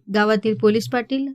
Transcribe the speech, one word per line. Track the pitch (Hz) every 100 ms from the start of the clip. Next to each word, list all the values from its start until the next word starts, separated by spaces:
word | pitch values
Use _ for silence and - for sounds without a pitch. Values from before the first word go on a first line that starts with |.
| - 208
गावातील | 208 214 220 214
पोलीस | 214 220 220
पाटील, | 247 240 269 269